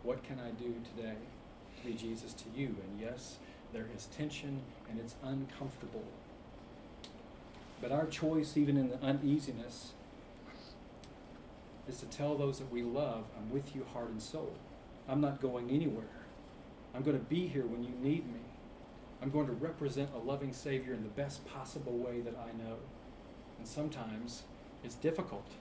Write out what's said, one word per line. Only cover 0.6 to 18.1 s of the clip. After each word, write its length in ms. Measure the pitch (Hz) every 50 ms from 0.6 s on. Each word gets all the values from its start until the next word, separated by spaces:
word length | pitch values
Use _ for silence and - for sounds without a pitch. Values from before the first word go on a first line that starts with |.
| 123 120 117 117 113 113 -
today 200 | 113 113 113 110 107 113 - - - - - - - - - - -
to 100 | - 123
be 60 | 113
Jesus 400 | 113 113 113 113 113 - 113 -
to 120 | - - 110 110
you?" 120 | 131 139 131
And 320 | 104 95 92 95 101 104
yes, 380 | 107 113 123 131 - - - - - - - - - -
there 160 | - 113 110 110 117
is 120 | 101 - -
tension 540 | - - 151 151 143 - - 143 139 135 131 - - - - -
and 100 | 110 113
it's 160 | 117 117 - - 135
uncomfortable. 800 | 131 135 139 135 135 - - 139 135 - - - - - 113 104 101 - - - - - - - - - - - - - - - - - - - - - - - - - - - - - - - - - -
But 100 | - 120
our 140 | 131 147 160
choice, 500 | 156 - - 165 156 160 156 147 143 -
even 220 | 151 147 143 143 139
in 120 | 135 127
the 120 | 123 127
uneasiness, 920 | 139 135 135 139 143 143 143 151 135 135 123 117 113 - - - - - - - - - - - - - - - - - - - - - - - - - - - - - - - - - - - - - - - - - - - - -
is 120 | 131 -
to 60 | -
tell 300 | 127 - - 147 147 151
those 240 | 139 143 139 135 -
that 120 | 139 131
we 100 | 120 120
love, 440 | 120 120 120 139 147 135 117 113 107 98 - 110
"I'm 140 | 107 110
with 240 | 120 139 139 - -
you 100 | 139 131 - -
heart 160 | 123 120 113
and 120 | 113 107
soul. 320 | 107 - - 156 - - - - - - - - - - - - - -
I'm 120 | 131 143
not 220 | 147 139 135 139
going 280 | 135 131 123 123 120 120
anywhere. 560 | 131 147 165 147 107 110 110 - - - - - - - - - - - - - - - - - -
I'm 80 | 123 135
gonna 160 | 147 143 131
be 280 | 123 - 156 175 180 160
here 180 | 135 139 123
when 180 | 117 117 120 120
you 100 | 127 123 123
need 240 | 127 139